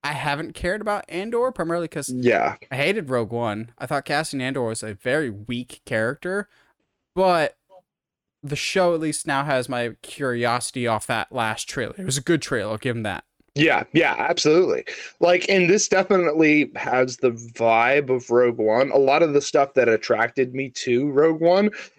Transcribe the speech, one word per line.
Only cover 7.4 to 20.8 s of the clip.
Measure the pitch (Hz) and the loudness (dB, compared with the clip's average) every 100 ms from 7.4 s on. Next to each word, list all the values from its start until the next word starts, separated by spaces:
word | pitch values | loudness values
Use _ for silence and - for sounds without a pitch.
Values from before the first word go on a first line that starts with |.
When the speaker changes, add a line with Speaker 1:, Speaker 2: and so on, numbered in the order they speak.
| 151 - _ - _ _ _ _ _ _ | 0 -4 _ -20 _ _ _ _ _ _
Speaker 1:
the | 143 143 | -10 -6
show | - 190 180 | -2 0 2
at | 170 | 2
least | 160 147 - | -2 -6 -4
now | 139 147 | -4 0
has | 135 127 | -2 -2
my | 123 120 - | -4 -6 -8
curiosity | - - 139 120 120 120 - - 120 | -20 -8 -4 -2 0 -2 -4 -4 -2
off | 110 - | -2 -2
that | 117 - | -4 -4
last | 127 113 107 - | -4 -4 -4 -8
trailer. | - 120 - | -8 -8 -8
It | 185 | -6
was | 135 | -6
a | |
good | 139 165 | 0 -2
trailer, | - 127 101 | 0 -4 -4
I'll | 110 | -6
give | 131 117 | -4 -4
'em | |
that. | 107 92 - _ _ - | -4 -8 -12 _ _ 0
Speaker 2:
Yeah, | 156 - - | 2 2 2
yeah, | 156 156 - | 2 2 0
absolutely. | 123 170 151 156 175 76 - - - _ | -2 0 4 4 4 0 -4 -14 -16 _
Like, | 170 180 180 | 4 4 4
and | 196 175 | 2 4
this | 208 - | 2 4
definitely | 190 185 196 170 156 156 151 135 - | 0 4 2 2 2 4 4 2 -4
has | - 123 131 123 | -2 0 0 2
the | 131 | 0
vibe | 117 117 117 113 113 120 139 139 | -2 -12 -2 2 4 4 2 2
of | 127 123 | -2 2
Rogue | 120 123 117 | 4 4 2
One. | 110 110 135 | 2 2 4
A | - | 4
lot | 135 143 | 4 4
of | 165 | 4
the | 143 | 2
stuff | - 151 139 - | 2 2 2 2
that | 117 | 4
attracted | 110 - 113 113 - 127 | 2 0 0 0 0 -2
me | 127 135 | -2 -8
to | - | -8